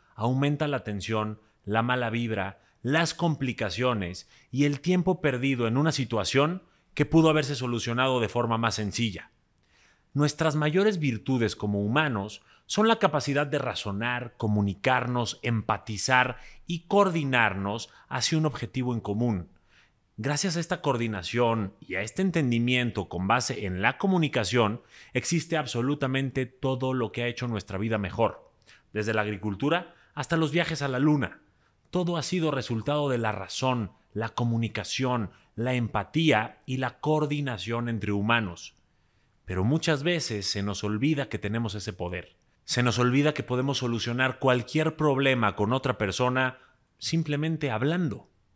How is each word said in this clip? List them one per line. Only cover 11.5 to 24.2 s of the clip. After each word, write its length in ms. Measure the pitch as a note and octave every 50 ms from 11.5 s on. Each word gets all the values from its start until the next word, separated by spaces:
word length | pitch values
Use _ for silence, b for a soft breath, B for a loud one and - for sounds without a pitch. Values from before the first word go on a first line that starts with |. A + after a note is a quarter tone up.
| -
como 260 | - G#2+ G#2 G#2 G2+
humanos 600 | G#2 G#2 A#2+ D3 D#3 D3 A#2+ G2+ G2 G#2+ - - b b b b b
son 220 | b - G3+ G#3+ A3+
la 120 | A3+ A3
capacidad 480 | G#3 E3 D3 D3 - C#3+ C3+ C#3+ D3+ C#3
de 120 | C#3+ C#3
razonar, 760 | B2 B2 - - - G#2 G2 G2+ A#2 B2 B2 B2 A#2+ A2+ - -
comunicarnos, 1000 | A#2 G#2+ G#2+ G#2 G2+ G2+ F#2 - - C3 B2+ B2 B2 B2 B2 B2 A#2 - - -
empatizar 960 | - B2 A#2 G#2+ G2+ - G#2+ G2+ - - G#2+ F#2+ - - C3 B2+ B2+ B2 A#2+ B B B B B B B
y 200 | E3+ E3 - -
coordinarnos 1000 | G3 G3+ G#3 F#3+ E3 E3 C#3+ C3+ B2+ B2 A2+ G#2 F#2+ G2 G2 G2+ G#2+ A#2 - - B B B B
hacia 280 | C3+ B2+ - - D#3+ D#3
un 80 | D#3
objetivo 480 | D3+ B2+ - A#2+ G#2+ - C3 B2 B2 A#2+
en 60 | A2+
común. 480 | - G#2 G2+ A2 A#2+ A#2+ G#2+ F#2 E2 - _ b b b b b b b b b _ _ _ -
Gracias 400 | A2 C3+ D3 C#3+ - F#3+ D#3 E3+
a 20 |
esta 220 | D#3+ - F3+ E3+
coordinación 920 | - D3 C3 A#2 A#2 A2+ G#2+ F#2+ E2+ - A2+ A#2+ A#2+ A#2 A2+ A2+ G#2 F#2+ - -
y 160 | - - F2+
a 60 | F#2
este 200 | G#2 A2+ - -
entendimiento 880 | F#3+ F#3+ E3 E3+ C#3+ B2 A#2 A#2 A#2 B2 B2+ B2+ B2 A#2 - G#2 F2 -
con 180 | - F2 F#2 G2
base 380 | A#2 B2+ A#2+ - - - G#2
en 160 | F#2+ F2+ F2+
la 160 | G2+ B2 C#3 -
comunicación, 840 | - F#3+ F#3 F3